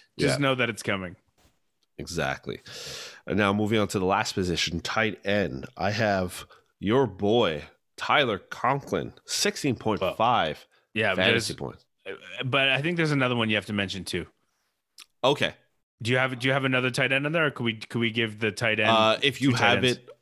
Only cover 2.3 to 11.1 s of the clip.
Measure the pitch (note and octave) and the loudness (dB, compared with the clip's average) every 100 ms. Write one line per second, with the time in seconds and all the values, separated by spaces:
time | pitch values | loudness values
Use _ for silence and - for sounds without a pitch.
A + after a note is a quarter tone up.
2.3 | C2 C#2+ G1+ - - - - - - - | -4 -8 -12 -12 -14 -14 -14 -14 -12 -4
3.3 | G2 G2+ G#2 G#2 A2 G2+ G#2 F#2 G2 G#2+ | 2 2 2 2 2 2 0 2 0 0
4.3 | - F2+ D#2+ - E2 - A2 A2 F2+ G2 | -2 0 0 -2 -4 -4 0 0 -2 -2
5.3 | G#2 F2 C2 - - F#2+ G#2+ G#2+ F#2+ F#2 | 0 0 -4 -12 -4 -2 0 0 0 -2
6.3 | - - - _ - F#2+ B2 B2+ F#2 G2+ | -6 -16 -20 _ -8 0 2 0 0 2
7.3 | A#2 G2 D2+ D#2+ _ _ - - C3+ C3 | 4 2 0 -8 _ _ -8 0 2 2
8.3 | G2 - - B2 C#3 - F2+ B1 - - | 0 -6 -2 0 0 -2 -4 -4 -10 -8
9.3 | - G3+ - C#3+ A2 A2 G2 F#2 - A2+ | -2 -2 -2 -2 -2 0 0 -2 2 2
10.3 | A2+ E2 C#2+ - _ _ G#2+ G#2+ | 4 2 -2 -12 _ _ -2 0